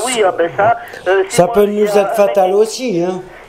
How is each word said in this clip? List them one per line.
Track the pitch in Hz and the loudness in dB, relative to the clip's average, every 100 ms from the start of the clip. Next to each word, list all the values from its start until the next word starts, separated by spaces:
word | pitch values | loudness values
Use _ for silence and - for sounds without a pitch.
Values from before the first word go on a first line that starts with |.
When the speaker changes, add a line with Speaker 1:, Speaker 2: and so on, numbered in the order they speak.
| 226 | 0
Speaker 1:
oui, | 247 190 | 0 0
ah | |
ben | 165 170 - | 0 -2 0
ça, | 208 233 - - 180 | 0 0 -6 -8 -2
euh, | 190 190 | 0 0
si | 233 | 2
Speaker 2:
ça | - | 2
Speaker 1:
moi, | |
Speaker 2:
peut | 202 | 2
Speaker 1:
il | 208 208 | 2 2
y | |
Speaker 2:
nous | 208 208 | 0 2
Speaker 1:
a | |
Speaker 2:
être | 196 | 0
Speaker 1:
un | |
Speaker 2:
fatal | - 196 196 185 | 2 0 2 2
Speaker 1:
mec | 196 | 2
Speaker 2:
aussi, | 220 - 254 175 | 0 -2 -4 -2
hein. | 180 185 - - | -2 -4 -10 -20